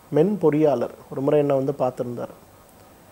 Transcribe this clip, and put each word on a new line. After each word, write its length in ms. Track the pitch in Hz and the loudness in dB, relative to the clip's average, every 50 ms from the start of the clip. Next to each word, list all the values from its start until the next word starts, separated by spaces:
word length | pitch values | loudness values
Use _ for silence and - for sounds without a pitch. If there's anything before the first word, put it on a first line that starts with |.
| - - | -10 -2
மென் 280 | 143 147 165 202 208 - | 2 2 2 2 2 2
பொறியாளர் 480 | 170 151 147 151 156 147 131 120 113 - - - - - | 0 2 2 4 2 2 2 2 -2 -4 -8 -14 -16 -12
ஒரு 100 | 147 135 | -8 -4
முறை 180 | 135 147 147 151 | -2 2 2 2
என்னை 160 | 143 143 139 | 2 2 0
வந்து 160 | 135 135 143 139 - | 0 0 -2 -2 -2
பார்த்திருந்தார். 500 | 131 127 - - 127 123 120 127 120 - - - - - - - - - - - - - - - - - | -2 -4 -4 -6 -8 -8 -8 -10 -12 -12 -14 -18 -20 -20 -20 -20 -20 -20 -20 -20 -20 -20 -20 -20 -20 -20